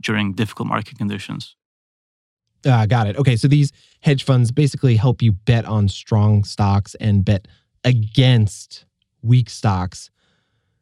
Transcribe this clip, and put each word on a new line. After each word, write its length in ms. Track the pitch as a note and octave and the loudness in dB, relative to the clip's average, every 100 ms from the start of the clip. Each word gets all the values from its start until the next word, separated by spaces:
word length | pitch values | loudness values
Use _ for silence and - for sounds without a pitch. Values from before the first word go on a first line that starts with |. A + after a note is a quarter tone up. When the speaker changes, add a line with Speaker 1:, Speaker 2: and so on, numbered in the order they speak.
Speaker 1:
during 320 | - G#2+ G2+ | -6 -4 -4
difficult 340 | F#2+ G#2+ - A2 | -4 -6 -6 -6
market 300 | G#2 G#2 - | -6 -8 -8
conditions. 580 | G2+ G2+ - - - _ _ _ _ _ _ _ _ _ _ _ C#3+ | -8 -8 -10 -14 -14 _ _ _ _ _ _ _ _ _ _ _ 0
Speaker 2:
Ah, 180 | A#2+ | 2
got 220 | G#2 B2 G#2 | 2 0 -2
it. 100 | G#2 | -2
Okay, 180 | C3 | 0
so 140 | A#2 C#3 | 2 2
these 240 | D3 C#3 - _ _ | 2 0 -4 _ _
hedge 240 | - C#3 | -2 0
funds 280 | - B2+ A#2 | 2 2 2
basically 440 | C3+ D3 - C3 A2 | 0 -2 0 0 2
help 260 | B2+ - | 2 2
you 100 | A2+ | 0
bet 320 | F#2+ - A#2 | 0 0 0
on 240 | - G#2+ G2+ | 0 0 0
strong 560 | - - A2 G#2+ G#2 | -2 -2 0 2 2
stocks 500 | G2 - G2+ G2 - - | 0 -2 0 0 -2 -6
and 280 | A2 G2+ | 0 2
bet 240 | F#2 G2 - _ _ _ | 2 -2 -4 _ _ _
against 1040 | B2+ B2 G#2+ C3+ B2+ A#2+ G2+ - - - _ _ _ _ | 0 0 0 2 4 4 2 -4 -20 -20 _ _ _ _
weak 300 | A2+ B2+ A#2 | 0 2 0
stocks. 600 | - A2 F#2 F#2 - - _ _ _ _ _ _ _ | -4 -2 -2 -4 -10 -20 _ _ _ _ _ _ _